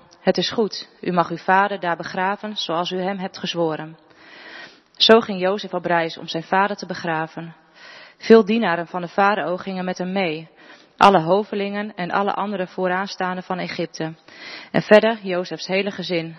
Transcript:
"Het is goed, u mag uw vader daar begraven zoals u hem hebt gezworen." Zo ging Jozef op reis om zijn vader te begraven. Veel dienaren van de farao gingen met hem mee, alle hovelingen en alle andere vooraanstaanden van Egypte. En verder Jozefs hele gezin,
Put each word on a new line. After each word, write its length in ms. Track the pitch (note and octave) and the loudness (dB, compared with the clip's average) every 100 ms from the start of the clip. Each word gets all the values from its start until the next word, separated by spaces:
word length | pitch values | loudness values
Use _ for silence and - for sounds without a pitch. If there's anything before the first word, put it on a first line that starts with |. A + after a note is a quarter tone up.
| - - | -20 -2
"Het 160 | - F#3 | 0 2
is 140 | F3 | 0
goed, 380 | - A3 - - _ | 0 -2 -2 -16 _
u 100 | - | -2
mag 180 | F3 E3 | 0 0
uw 80 | E3+ | -2
vader 420 | - F#3+ G3+ G3 | 2 4 4 -2
daar 180 | F3+ E3 | -4 -4
begraven 600 | E3+ F#3+ F#3 G3+ G#3+ G#3 | -4 -4 -2 -4 -8 -10
zoals 340 | - E3 F3 | -4 -4 -2
u 100 | F#3 | -4
hem 160 | F3+ G3 | -4 -4
hebt 200 | F#3 - | -8 -8
gezworen." 600 | F#3+ F3 E3 D3+ D#3 D#3+ _ - - - - - - - _ _ | -8 -2 -2 -2 -10 -16 _ -20 -20 -20 -20 -20 -20 -20 _ _
Zo 240 | - A3+ | 6 6
ging 200 | A3+ F#3+ | 6 -2
Jozef 340 | F3+ G3+ F#3+ | -2 -2 -4
op 120 | F3+ F3 | -6 0
reis 320 | E3+ E3 - | 0 0 -6
om 100 | F3 | -8
zijn 160 | E3 | -8
vader 320 | E3 F#3+ G3+ G3+ | 0 0 2 -2
te 100 | F#3 | -8
begraven. 680 | F#3 F3 D#3+ D#3+ - E3 E3 _ - - - - _ | -8 -4 -4 -4 -8 -14 -16 _ -20 -20 -20 -20 _
Veel 280 | - A3+ F#3+ | 6 6 6
dienaren 420 | A3+ G#3 E3+ E3+ | 0 2 -2 -4
van 140 | F#3 | -8
de 60 | E3+ | -6
farao 500 | - G3 G3+ D#3 F3+ | 2 2 2 -2 -4
gingen 280 | - F#3 F3+ | -6 -6 -4
met 120 | F3+ | -4
hem 140 | F3+ | -4
mee, 380 | F#3+ F3+ D#3 D#3+ _ - - _ _ | -2 -2 -4 -10 _ -20 -20 _ _
alle 240 | G3 G3 | 6 6
hovelingen 760 | D#3+ G3 G#3+ G#3 G3+ G3+ G#3+ - | 4 2 2 -4 -4 -4 -8 -6
en 160 | F3 | -2
alle 220 | - G3+ | 0 0
andere 340 | - G3+ G3+ F3+ | -2 -4 -4 -6
vooraanstaanden 760 | - F#3 F3+ G3 - F#3 F#3 | -2 -2 -2 -4 -4 -4 -4
van 160 | F3+ F#3 | -6 -6
Egypte. 540 | F3 - E3 - D#3+ D#3+ - - - - - | -6 -6 -8 -6 -8 -8 -20 -20 -18 -16 -2
En 100 | - | -2
verder 360 | - G#3+ A3 A3+ | 8 8 8 0
Jozefs 460 | G3 F3+ F3+ D#3+ - | -4 -4 -4 -10 -2
hele 240 | F#3+ G3 | -2 -2
gezin, 440 | F#3+ E3+ E3+ E3 | -6 -4 -4 -4